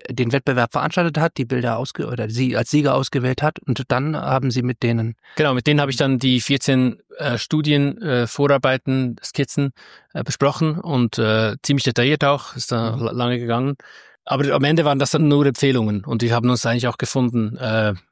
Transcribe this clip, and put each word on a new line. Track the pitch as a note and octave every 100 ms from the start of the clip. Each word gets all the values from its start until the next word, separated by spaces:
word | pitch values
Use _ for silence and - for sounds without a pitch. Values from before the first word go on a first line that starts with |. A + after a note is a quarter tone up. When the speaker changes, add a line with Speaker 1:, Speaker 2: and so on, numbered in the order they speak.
| -
Speaker 1:
den | B2 A#2+
Wettbewerb | C3+ - B2 A#2
veranstaltet | C#3+ D#3+ F3+ E3+ D3+
hat, | E3 -
die | A#2+
Bilder | B2+ A#2+ A2+
ausge-, | C3+ - A2
oder | A#2+ A2
sie | A2+ C3 A2
als | A#2+
Sieger | D3+ C#3+ C3+
ausgewählt | C#3 C#3 B2 C3
hat | D3+ -
und | - A#2+ B2+
dann | B2 D3 D3+
haben | - C3 C3
Sie | A#2+
mit | B2 B2+
denen | A#2 A#2 A2+ A2+ - -
Speaker 2:
Genau, | D3+
mit | B2+ C3
denen | D3
habe | C#3+
ich | B2+
dann | C#3 C3
die | C3 B2+
vierzehn, | - C#3 - C3 B2+ A2+ _ -
äh, | D3 A#2+
Studien, | - D#3 D3+ D3 C#3+ C3+
äh, | F#3+ B2 A#2+
Vorarbeiten, | - C#3+ C#3 C3 C3 - C3 B2+ A2+
Skizzen, | - - C#3 - C#3+ - - - _
äh, | -
besprochen | A#2 - C#3+ C#3 D#3+ D3+
und, | E3+ C3+ A#2+ -
äh, | A2 A2 A2 G#2
ziemlich | - C#3
detailliert | C3+ A#2+ B2 D3+
auch, | C#3+ C#3+ - B2
ist | -
da | A#2+ A2+ A2+
Speaker 1:
Mhm. |
Speaker 2:
la-, | A2+
lange | A#2+ A#2+ B2
gegangen. | A#2+ A#2 C3+ C#3 - - - _ -
Aber | C3+ C#3
am | C#3+
Ende | C#3 D#3+ D3
waren | C#3
das | C3+
dann | D#3+ D3+
nur | C#3+ C#3
Empfehlungen | B2 C#3 B2+ A2 G#2 G#2+
und | A#2+
die | A#2
haben | A#2+ A#2+
uns | B2 B2
eigentlich | A#2+ A#2+
auch | -
gefunden, | - C3+ B2 A#2 G#2+ A#2+
äh, | B2 A2 G#2+ F#2+ -